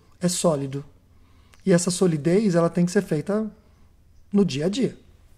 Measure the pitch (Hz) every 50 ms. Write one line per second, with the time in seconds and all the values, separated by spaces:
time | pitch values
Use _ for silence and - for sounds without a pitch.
0 | _ _ _ - - 175 175 - - 180 156 139 139 135 135 139 143 - - -
1 | _ _ _ - - _ _ - - - - - - 190 175 175 175 190 180 -
2 | 190 185 160 151 135 165 170 196 233 208 185 170 170 170 170 180 175 175 - 202
3 | 190 - 170 147 147 - 202 214 220 214 - - - _ _ - - - _ _
4 | _ _ - - - - - 202 202 165 131 135 151 185 202 277 233 - - -
5 | - - - - - - -